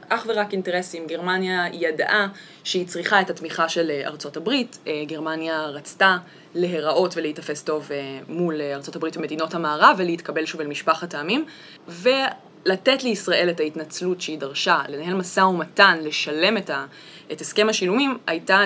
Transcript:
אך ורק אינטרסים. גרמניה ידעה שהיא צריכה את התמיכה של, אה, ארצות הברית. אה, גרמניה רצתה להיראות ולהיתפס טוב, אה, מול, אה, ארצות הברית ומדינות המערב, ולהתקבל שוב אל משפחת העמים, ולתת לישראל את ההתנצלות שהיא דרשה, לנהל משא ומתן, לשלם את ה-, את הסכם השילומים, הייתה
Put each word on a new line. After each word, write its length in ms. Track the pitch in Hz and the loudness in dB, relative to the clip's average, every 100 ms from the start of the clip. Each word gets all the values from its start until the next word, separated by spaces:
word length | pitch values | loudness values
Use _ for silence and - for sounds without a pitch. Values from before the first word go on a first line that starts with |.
| - | -4
אך 160 | 233 226 | -2 0
ורק 240 | 214 202 | -2 0
אינטרסים. 560 | 196 180 180 180 165 156 | -2 -2 -2 -4 -8 -6
גרמניה 580 | 165 180 185 185 180 175 | -4 0 0 0 0 -2
ידעה 540 | 170 165 160 - 208 196 202 - - | -2 -2 0 2 2 2 -4 -20 -12
שהיא 240 | - 185 175 | -4 -4 -2
צריכה 340 | 175 170 202 | -4 2 4
את 80 | 185 | 2
התמיכה 400 | - 160 - 165 | -4 -6 -2 0
של, 220 | 170 165 | 0 0
אה, 160 | 143 139 | -2 -6
ארצות 300 | 151 147 151 | -8 -10 -6
הברית. 400 | 170 190 240 - - | -2 0 -2 -8 -6
אה, 160 | 151 151 | -6 -6
גרמניה 580 | 156 160 160 160 160 | -6 -4 -4 -4 -4
רצתה 520 | 156 143 147 - 190 180 - - - | -4 -8 -8 4 4 4 -2 -20 -8
להיראות 640 | 170 175 170 151 147 180 170 | -2 0 0 2 4 2 0
ולהיתפס 460 | 156 151 151 143 | -4 -6 -8 -6
טוב, 280 | - 156 143 | -2 -4 -4
אה, 60 | 143 139 135 - | -6 -6 -10 -8
מול, 340 | 165 175 151 | -2 -2 -2
אה, 140 | 143 | -4
ארצות 200 | 139 147 | -6 -8
הברית 220 | 165 160 165 | -6 -6 -4
ומדינות 360 | 151 156 160 | -6 -4 -4
המערב, 420 | 175 156 151 208 202 | -2 -2 4 6 6
ולהתקבל 460 | 175 170 - 156 | 0 -2 -4 -4
שוב 160 | 156 170 | -4 -6
אל 60 | 147 | -8
משפחת 460 | 143 - 160 175 | -2 0 0 -2
העמים, 320 | 156 156 262 311 - - - - | -6 -2 -2 -2 -12 -20 -20 -16
ולתת 1160 | 175 226 269 269 - - - - 190 - 269 | 0 2 4 0 -4 -16 -4 0 2 2 2
לישראל 460 | 254 196 - 170 175 | 0 -2 2 2 2
את 100 | 170 | 0
ההתנצלות 640 | 156 160 151 - 180 180 | -2 -4 -10 -4 -2 -2
שהיא 180 | - 156 | -4 -8
דרשה, 420 | 139 139 196 160 139 | -6 -2 2 2 0
לנהל 260 | 143 156 | -6 -4
משא 260 | 190 180 196 | -2 0 4
ומתן, 580 | 190 175 156 - 196 165 | 4 4 0 6 8 8
לשלם 560 | 156 - - 156 185 220 | 0 -4 -2 2 2 2
את 120 | 170 | -2
ה-, 160 | 143 139 - - - - | -6 -6 -14 -20 -18 -12
את 100 | - | -8
הסכם 280 | 151 - 208 | -4 2 2
השילומים, 480 | - 151 226 277 247 - | 2 2 2 2 0 -4
הייתה 340 | 165 - 190 | -2 4 4